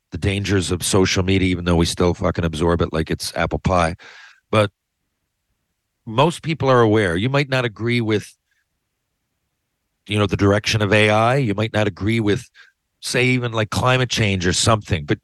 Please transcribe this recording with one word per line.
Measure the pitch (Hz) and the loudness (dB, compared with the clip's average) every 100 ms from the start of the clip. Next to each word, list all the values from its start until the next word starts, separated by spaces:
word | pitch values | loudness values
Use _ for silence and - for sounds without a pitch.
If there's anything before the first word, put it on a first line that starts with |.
| - | -14
the | 82 | -4
dangers | 101 98 95 98 82 | -2 -2 0 0 0
of | 90 | -4
social | - 101 95 98 | 0 2 2 0
media, | 92 95 92 | 0 2 0
even | 87 | -2
though | 87 85 | 0 2
we | 85 | 2
still | - 90 | 0 0
fucking | 82 92 80 | 0 -2 -2
absorb | 85 78 85 85 | -4 -2 0 0
it | 85 | -2
like | 80 80 | -4 -4
it's | 80 - | -6 -8
apple | - 82 80 | -4 -4 -2
pie. | - 90 82 87 - - - _ - | 0 0 0 -4 -16 -20 -20 _ -4
But | 110 104 _ _ _ _ _ _ _ _ _ _ _ _ _ | 0 0 _ _ _ _ _ _ _ _ _ _ _ _ _
most | - 110 160 - | -6 0 0 0
people | 147 160 135 | -6 -2 2
are | 127 | 4
aware. | 113 110 98 85 | 4 4 2 0
You | 123 | 0
might | 139 139 | -2 -2
not | 131 | -2
agree | 123 98 117 120 | -4 -6 -4 -2
with, | 110 104 - _ _ _ _ _ _ _ _ _ _ _ _ _ _ _ _ _ - | 0 -2 -4 _ _ _ _ _ _ _ _ _ _ _ _ _ _ _ _ _ -6
you | 104 | -2
know, | 104 | 0
the | 95 | 2
direction | 98 101 - 107 | 2 2 2 0
of | 104 | 2
A | 107 107 | 4 4
I. | 107 113 139 | 2 2 2
You | 123 | 0
might | 101 110 | -2 -2
not | 104 104 | -2 -2
agree | 85 98 113 | -2 -2 0
with, | 104 98 - - - _ _ _ | 0 -2 -4 -20 -20 _ _ _
say, | - 127 | -4 0
even, | 127 127 120 | 2 2 -2
like, | 113 110 | -2 -2
climate | - 127 127 123 | 0 0 0 0
change | - 107 95 90 | 0 0 0 0
or | |
something, | 80 - 110 - 85 | 0 2 0 0 -4
but | 73 110 | -2 0